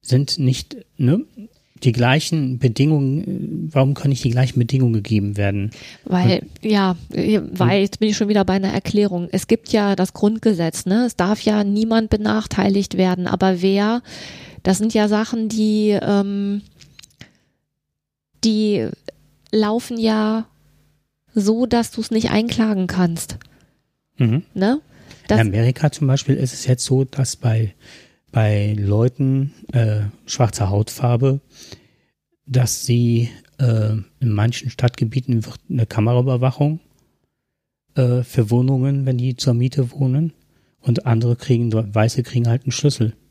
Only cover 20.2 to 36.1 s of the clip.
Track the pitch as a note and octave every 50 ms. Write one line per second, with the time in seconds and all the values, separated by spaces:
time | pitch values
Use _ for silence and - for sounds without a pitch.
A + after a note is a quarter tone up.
20.2 | G#3+ G#3+ A3 A3 A3+ _ _ _ _ _ _ _ _ _ _ _ _ _ _ _
21.2 | _ _ _ A3 G3 G#3 A3 A3+ B3+ A3+ A#3+ A#3 A3+ - - - A3 - A3+ A3
22.2 | A3+ - - G#3 A3 A#3 - - A3 A3 G#3 F#3+ F#3 F3 - F#3 F3+ E3+ E3 E3
23.2 | - - - - - _ _ _ _ _ _ _ _ _ _ _ _ _ _ -
24.2 | C3+ A2 A2+ D3+ - _ _ F#3+ F#3+ G#3 C4 D4+ - _ - - - - - -
25.2 | _ - G#3 A2+ A2+ G#2 F#2+ G#2+ A2+ B2 B2+ - D#3 D3 - - D3+ C3+ C3 C#3+
26.2 | - - C3+ B2+ C3 B2 - - - - B2+ - - - C3+ C3 C3+ B2+ - -
27.2 | C3 - - - - A#2+ A2 A2+ A2+ G2+ - _ _ - - - - _ _ _
28.2 | _ _ - A2+ A2 G#2+ G#2+ G#2 G#2 G#2 G#2+ G#2 G2+ G2 G#2 G#2+ A#2 B2+ B2 -
29.2 | C#3 C3 C3 C3+ C3+ C#3+ - - - - - B2+ A2+ A2 G#2+ G#2 G#2 G#2 - _
30.2 | _ - - - B2+ G#2+ - - A2 F#2+ G2+ G2+ G#2 - - - - A#2+ A#2+ A#2
31.2 | C3 C3+ C3 C#3 _ _ _ - - - - - _ _ _ _ _ _ _ _
32.2 | _ _ _ _ _ - B2+ C3 B2+ A2+ - - - - A#2+ A#2+ A#2+ A#2 A#2 A#2
33.2 | A#2+ A#2 - - _ _ _ - C#3 A#2+ A2+ A2 G#2+ G#2+ A2 A2 G2+ _ _ _
34.2 | C3 A#2 G#2 G#2 G#2+ A#2 A#2+ - - B2+ - - - A#2+ - - A#2+ A2 A2+ C3
35.2 | B2 - B2 A2+ A2 - - - _ - F3 B2+ A2+ - - - G#2+ A2